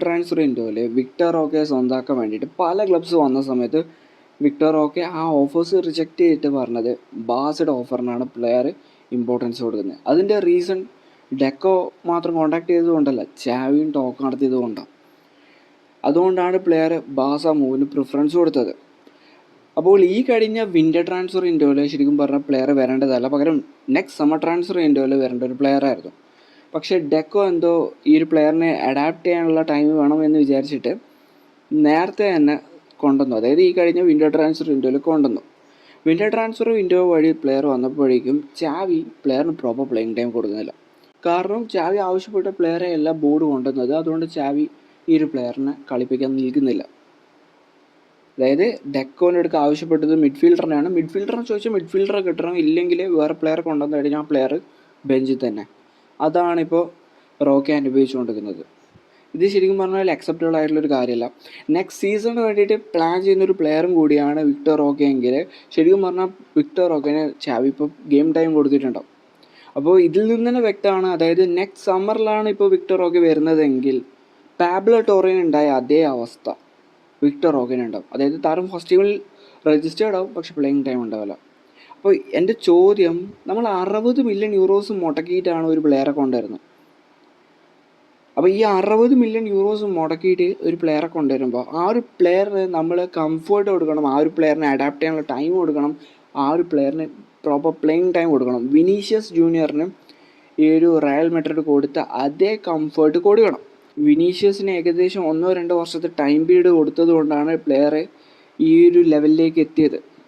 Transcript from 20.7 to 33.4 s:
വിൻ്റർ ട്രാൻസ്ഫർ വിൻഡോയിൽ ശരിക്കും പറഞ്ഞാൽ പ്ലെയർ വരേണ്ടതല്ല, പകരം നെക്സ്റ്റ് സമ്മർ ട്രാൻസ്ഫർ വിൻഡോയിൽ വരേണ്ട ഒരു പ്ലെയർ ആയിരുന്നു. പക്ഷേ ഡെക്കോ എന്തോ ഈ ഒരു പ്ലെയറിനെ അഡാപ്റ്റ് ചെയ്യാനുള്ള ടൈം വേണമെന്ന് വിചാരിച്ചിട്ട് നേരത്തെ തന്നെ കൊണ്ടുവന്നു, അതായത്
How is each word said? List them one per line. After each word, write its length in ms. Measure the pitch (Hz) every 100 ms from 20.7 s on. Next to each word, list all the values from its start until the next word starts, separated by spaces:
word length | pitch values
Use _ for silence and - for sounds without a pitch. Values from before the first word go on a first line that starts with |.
| 170
വിൻ്റർ 280 | 160 165 175
ട്രാൻസ്ഫർ 340 | 185 185 185 180
വിൻഡോയിൽ 320 | 160 147 139 143
ശരിക്കും 240 | 143 143 147
പറഞ്ഞാൽ 220 | 139 139 139
പ്ലെയർ 200 | 131 135 139
വരേണ്ടതല്ല, 480 | 127 131 135 127 131 143
പകരം 200 | 151 147 - _ - 143
നെക്സ്റ്റ് 220 | 190 -
സമ്മർ 200 | 151 156
ട്രാൻസ്ഫർ 340 | 165 175 180 180
വിൻഡോയിൽ 300 | 156 139 135 139
വരേണ്ട 220 | 127 123 127
ഒരു 60 | 127
പ്ലെയർ 240 | 139 139 139
ആയിരുന്നു. 220 | 98 90 - _ _ _ _ _
പക്ഷേ 220 | 156 - 185 147
ഡെക്കോ 280 | 156 156 202 196
എന്തോ 200 | 170 170 170 135 - 143
ഈ 40 | 156
ഒരു 80 | 160
പ്ലെയറിനെ 380 | 160 151 165 165 101 107
അഡാപ്റ്റ് 380 | 135 151 165 180
ചെയ്യാനുള്ള 340 | 170 165 160 156
ടൈം 160 | 147 151 156
വേണമെന്ന് 380 | 143 151 156 156
വിചാരിച്ചിട്ട് 480 | 139 135 143 139 120 208 - _ _ _ _ _ _ 151 147
നേരത്തെ 400 | 156 185 190 202 170
തന്നെ 200 | 147 147 - 170 _ -
കൊണ്ടുവന്നു, 320 | 143 139 131
അതായത് 220 | 110